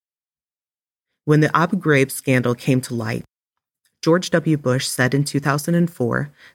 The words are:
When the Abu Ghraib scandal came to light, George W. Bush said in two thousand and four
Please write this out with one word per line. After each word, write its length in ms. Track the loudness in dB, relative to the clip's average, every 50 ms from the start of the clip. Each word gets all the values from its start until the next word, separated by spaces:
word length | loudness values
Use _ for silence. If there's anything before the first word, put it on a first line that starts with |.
| _ _ _ _ _ _ _ _ _ _ _ _ _ _ _ _ _ _ _ _ _ _ _ _ _
When 160 | 2 4 4
the 160 | 4 4 2
Abu 220 | 2 0 0 0 -2
Ghraib 320 | 0 2 2 2 2 0
scandal 440 | -2 -4 -2 0 0 2 2 0 -2
came 260 | -2 -2 0 0 0
to 120 | -2 -4 -6
light, 300 | -6 -6 -6 -6 -8 -10 _ _ _ _ _ _ _ _ _ _ _ _ _ _ _ 0 0
George 220 | 0 0 0 0
W. 260 | -2 0 0 0 0
Bush 300 | 0 0 0 -2 0 -2
said 260 | -4 -2 0 0 0
in 100 | 2 0
two 160 | 0 -2 -4 -2
thousand 360 | -2 -2 -2 -2 -2 0 0
and 160 | 2 0 0
four 400 | -2 -2 -2 -2 -2 -2 -4 -6 -10 _ -20 -20 _